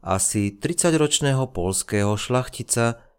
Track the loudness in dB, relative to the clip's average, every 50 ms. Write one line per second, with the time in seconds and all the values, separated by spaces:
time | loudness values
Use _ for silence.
0 | -2 -2 -2 0 0 0 0 0 0 -2 -2 -4 -6 -6 -4 0 2 2 4 4
1 | 2 2 2 0 2 2 2 0 0 -2 -2 -2 -2 0 0 -2 -4 -2 0 0
2 | 2 2 0 -2 -2 0 0 -2 -2 -2 -8 -12 -6 -4 0 2 2 0 0 -2
3 | -10 -20 _